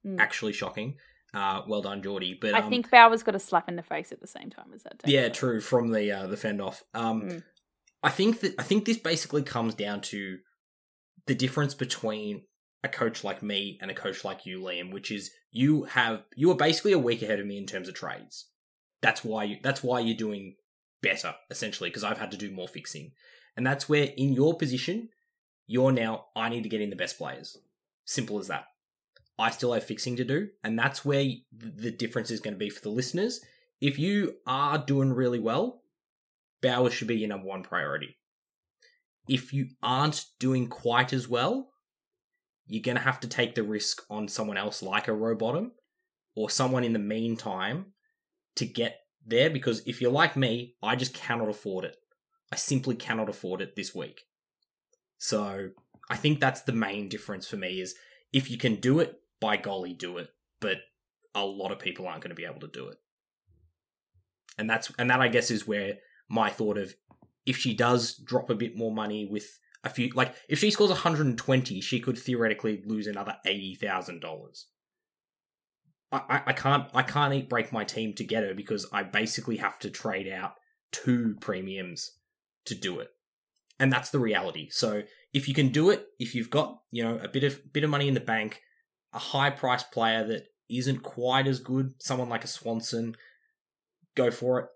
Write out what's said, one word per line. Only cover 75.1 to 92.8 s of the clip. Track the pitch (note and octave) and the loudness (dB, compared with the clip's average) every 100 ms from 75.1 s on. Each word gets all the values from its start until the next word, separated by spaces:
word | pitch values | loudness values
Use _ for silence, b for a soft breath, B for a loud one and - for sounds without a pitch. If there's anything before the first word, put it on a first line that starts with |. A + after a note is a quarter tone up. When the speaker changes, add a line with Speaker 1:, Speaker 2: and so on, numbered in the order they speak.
| _ _ _ _ _ _ _ _ _ _ | _ _ _ _ _ _ _ _ _ _
Speaker 2:
I, | C3+ - | -6 0
I, | C#3+ - | 0 2
I | |
can't, | B2+ C3+ C#3 C3+ | 2 4 2 2
I | B2+ | 0
can't | B2+ D3 C#3+ | 2 2 2
eat, | C#3 C3+ | 2 0
break | A#2+ A2 | 0 0
my | A2+ | -2
team | G#2 A2+ A2 | -4 -4 -4
to | G2+ | -4
get | G2 A2 | -2 0
her, | G2+ | 0
because | F#2+ G2+ G#2+ - | -4 -4 -6 -2
I | G#2 | -2
basically | F#2+ G#2 A2+ - - A2 | 0 0 0 -2 -2 -2
have | G2+ - | -2 -4
to | G2+ | -10
trade | - - F#2+ G2 | -6 -4 -4 -6
out | F#2 E2+ - _ _ _ | -6 -8 -10 _ _ _
two | - - B2 A2+ G2+ | -4 2 4 2 -2
premiums | - F#2+ F#2+ F#2+ F2+ E2 - _ _ _ _ _ - | -6 -6 -6 -8 -8 -10 -12 _ _ _ _ _ -10
to | |
do | G#2+ G2 F2+ | -6 -4 -4
it. | - _ _ _ _ - _ _ | -10 _ _ _ _ -20 _ _
And | C3+ | 2
that's | B2+ - | 2 0
the | C#3+ | 0
reality. | A2+ G2+ F#2+ D#2+ D2 | 2 0 0 -6 -6
So | - A2+ G#2 G#2+ b b | -2 0 -2 -6 b b
if | C#3 C#3 | -2 0
you | |
can | C#3 C3+ | 4 4
do | D3 F3 | 6 6
it, | G3+ - _ | 4 -2 _
if | A2+ | -6
you've | A#2+ A2+ | -4 0
got, | C#3+ - - _ | 0 0 -6 _
you | A#2 | -2
know, | A2+ A2+ | -2 -2
a | G2+ | -2
bit | C3+ | 0
of, | C#3 C#3 - | 0 -2 -4
bit | D3 | 0
of | D3+ | 2
money | C#3 C#3+ | 2 4
in | |
the | B2 | 2
bank, | - A2+ G#2+ - _ _ _ _ _ | 2 0 -2 -8 _ _ _ _ _
a | A2+ | -10
high | - C#3 C#3+ | -2 2 2
priced | C#3 B2+ B2 - | 2 0 0 0
player | - A2+ A2+ A2 | 2 2 2 0
that | A2 - _ _ | -4 -6 _ _
isn't | A#2+ B2+ C3 | -2 0 0
quite | - - B2 C3 C3+ | -4 -2 2 4 4
as | B2+ | 0
good, | - C3 C3 - | 0 0 0 -4
someone | - B2+ B2 | -4 -2 0
like | A#2 | -4
a | - | -4
Swanson, | - A2+ A2+ | -6 -4 -4